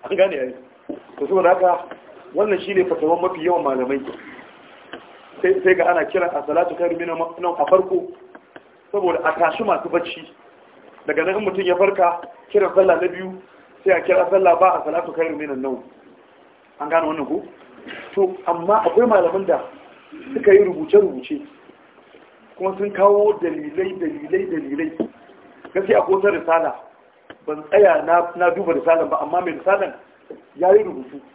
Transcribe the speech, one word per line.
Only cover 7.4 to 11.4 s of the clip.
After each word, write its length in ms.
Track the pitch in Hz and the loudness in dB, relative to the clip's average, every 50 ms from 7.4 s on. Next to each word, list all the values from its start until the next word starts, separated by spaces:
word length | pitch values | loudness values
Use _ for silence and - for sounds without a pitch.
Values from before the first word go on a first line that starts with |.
| 180 175 170 175 | -6 -6 -4 -4
a 60 | - 190 | 2 4
farko, 380 | 185 190 190 - 190 175 - - - - - - _ - _ _ _ - _ _ _ _ _ _ | 4 4 4 0 -2 -4 -4 -6 -16 -20 -20 -20 _ -20 _ _ _ -20 _ _ _ _ _ _
saboda 300 | - 202 190 175 165 160 - | -6 -2 -2 0 -2 0 -2
a 80 | 160 156 - | -2 0 0
tashi 240 | 170 160 - - 226 | 0 0 0 -2 -2
masu 260 | 202 175 151 - - | -2 -2 -2 -2 -2
bacci. 360 | - 175 170 - - 160 156 - - _ _ - _ _ _ _ _ _ _ - - - - | -2 -2 -4 -4 -12 -14 -16 -20 -20 _ _ -20 _ _ _ _ _ _ _ -20 -20 -14 -8
Daga 180 | - - 147 160 | -4 -2 -2 0
nan 100 | 180 190 | 0 -2
in 100 | 208 | -2